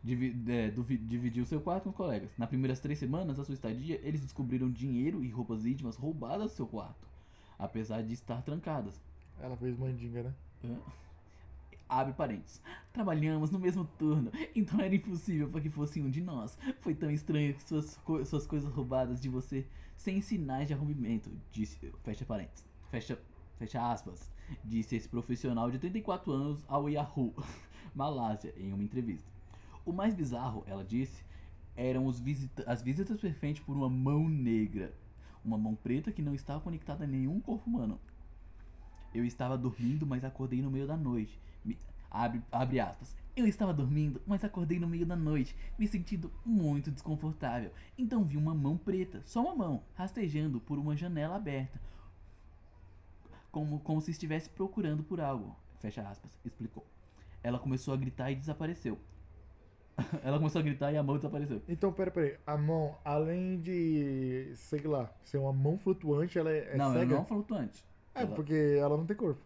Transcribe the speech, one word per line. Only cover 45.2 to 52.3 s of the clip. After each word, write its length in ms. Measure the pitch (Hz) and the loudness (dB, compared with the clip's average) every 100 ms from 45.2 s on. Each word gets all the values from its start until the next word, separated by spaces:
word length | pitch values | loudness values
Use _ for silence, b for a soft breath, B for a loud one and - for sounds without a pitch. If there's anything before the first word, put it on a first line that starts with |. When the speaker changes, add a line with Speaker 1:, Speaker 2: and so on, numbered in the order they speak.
| 156 151 127 - B - | 4 4 2 -2 B 0
Speaker 1:
me 80 | 214 | 2
sentindo 460 | 202 170 190 160 - 233 | 2 0 -2 -4 -6 4
muito 440 | 220 160 143 143 | 6 6 4 0
desconfortável. 800 | 135 - 151 156 151 143 120 151 - B - | -4 -2 0 0 0 0 0 -4 -8 B -2
Então 260 | 240 233 | 2 4
vi 120 | 175 147 | 4 4
uma 160 | 151 | 4
mão 240 | 156 139 170 | 4 2 2
preta, 420 | - 190 180 - - | 2 0 0 -4 -4
só 160 | 233 | 2
uma 120 | 277 | 2
mão, 280 | 330 180 127 - | 2 0 0 -4
rastejando 640 | - 185 - 185 151 156 123 | -6 -4 0 0 2 2 0
por 180 | 110 143 | -2 -2
uma 180 | 147 147 | 0 0
janela 400 | 175 165 151 196 | 0 0 0 -2
aberta. 420 | 196 139 135 - B B B - - | -2 -2 -2 -6 B B B -18 -20